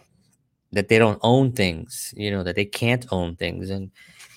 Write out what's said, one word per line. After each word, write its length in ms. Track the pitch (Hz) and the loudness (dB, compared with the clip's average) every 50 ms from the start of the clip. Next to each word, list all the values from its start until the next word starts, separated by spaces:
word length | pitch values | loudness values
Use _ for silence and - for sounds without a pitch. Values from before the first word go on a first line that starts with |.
| _ _ _ _ _ _ _ _ _ _ _ _ _ _ - | _ _ _ _ _ _ _ _ _ _ _ _ _ _ -4
that 160 | 101 98 101 | -4 0 4
they 100 | 113 113 | 4 6
don't 220 | 117 110 104 - - | 6 4 4 2 2
own 300 | 113 123 131 135 131 120 | 4 4 4 4 2 0
things, 640 | - 101 90 85 80 85 - - - - - - | 0 0 -2 -2 -4 -8 -12 -12 -12 -14 -12 -10
you 140 | - 104 104 101 | -6 -6 -4 -2
know, 100 | 98 90 | -2 -4
that 120 | 87 90 | -2 -2
they 80 | 104 104 | -2 -4
can't 400 | 104 - - 120 117 123 123 123 - - | -4 -4 -2 0 0 0 0 -2 -4 -4
own 240 | 92 87 85 87 | -4 -4 -4 -6
things. 340 | - 87 87 87 90 92 95 | -6 -6 -6 -6 -8 -8 -8
And 200 | 95 98 98 95 - _ - - _ - - - - | -8 -8 -10 -12 -16 _ -20 -20 _ -20 -20 -20 -20